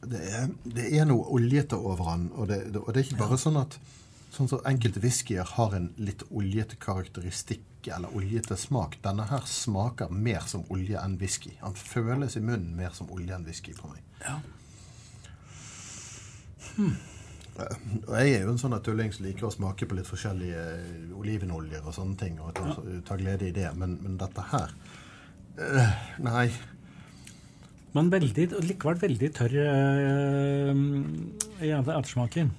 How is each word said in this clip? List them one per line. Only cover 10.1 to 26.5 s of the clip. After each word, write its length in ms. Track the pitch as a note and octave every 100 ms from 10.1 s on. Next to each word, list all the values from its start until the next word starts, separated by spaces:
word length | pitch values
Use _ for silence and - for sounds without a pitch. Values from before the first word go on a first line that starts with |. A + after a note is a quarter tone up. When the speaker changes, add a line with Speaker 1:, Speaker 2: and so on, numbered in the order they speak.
| F#2 A2 F#2
Speaker 1:
som 220 | - G2+ D#2+
olje 260 | F#2+ F#2+ G#2+
enn 140 | G2 F#2
whisky. 400 | F#2 - - -
Han 120 | -
føles 640 | G2 - B2 A2+ C3 C#3 A2+
i 20 |
munnen 360 | A2 A#2 E2+ E2+
mer 160 | F2+
som 160 | - E2
olje 240 | F#2 F2+ F#2
enn 80 | E2
whisky 280 | E2 -
på 160 | D2 D#2+
meg. 120 | C#2+ - -
Speaker 2:
Ja. 180 | - D3 - - - - - - - - - - - - - - - - - - - - - - - -
Hmm. 200 | G3 - - - - - - -
Speaker 1:
Eh, 180 | - - A2+ G#2+ -
og 60 | G#2+
jeg 140 | C#3 A#2+
er 60 | F#2+
jo 60 |
en 60 | A#2+
sånn 160 | C3+ A2+
tulling 280 | G#2+ G#2+ A2
som 120 | G2 F#2+
liker 220 | G2 G#2+
å 40 |
smake 340 | G2 F#2+ F#2+ -
på 60 | F#2
litt 100 | F#2
forskjellige, 560 | F#2+ G#2+ F#2 F2+ E2 E2 E2+
eh, 360 | F2 E2 E2 F#2+
olivenoljer 680 | G#2 G#2+ F#2 D#2+ D#2 D#2 D2+
og 80 |
sånne 240 | E2 F#2+ F#2+
ting, 220 | G2 D#2+
og 140 | D#2+
ta, 140 | E2+ F#2+
Speaker 2:
Ja. 340 | D3+ - F2+
Speaker 1:
ta 140 | - G2
glede 300 | F#2+ F#2+ F#2+
i 40 |
det, 240 | F2 F2 D#2
men, 220 | F2+ E2+
men 160 | F#2+ F#2
dette 240 | F#2 - -
her, 180 | C#3 F2+ - - - - - - - - -
øh, 360 | D#3 C#3 A#2 - - -
nei. 320 | B2 A#2 B2